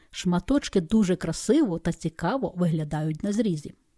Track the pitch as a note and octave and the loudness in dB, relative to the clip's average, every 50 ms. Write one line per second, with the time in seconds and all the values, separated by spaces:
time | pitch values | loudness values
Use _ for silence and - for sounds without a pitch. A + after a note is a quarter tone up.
0 | _ _ - - - F3+ F3 F3 - - C4+ C#4+ - - - F#3+ E3 D#3+ A3 A3 | _ _ -14 -4 0 0 0 0 2 2 0 0 0 0 0 0 0 2 4 4
1 | G#3 F3 F#3 - - D#3+ D#3+ - - - A#3+ D#4+ D#4 G#3 E3 E3 - F3 D#3+ - | 4 4 2 0 -2 -4 -6 -2 0 2 4 4 4 2 0 -2 -2 -4 -4 -4
2 | - D#3+ - - - E3+ B3 C#4 B3+ - - F3 F3+ E3+ D#3+ D#3 D3+ D3 D3+ D3+ | -6 -8 -6 -4 -4 -2 -2 -2 -4 -4 -2 0 0 0 0 0 -2 -4 -4 -2
3 | D#3 D#3+ D#3 D#3 - G3+ G3+ A3 A#3 G#3 E3+ D3+ - - - _ _ _ _ | -2 -4 -4 -4 -4 -2 0 0 0 0 -2 -4 -6 -12 -18 _ _ _ _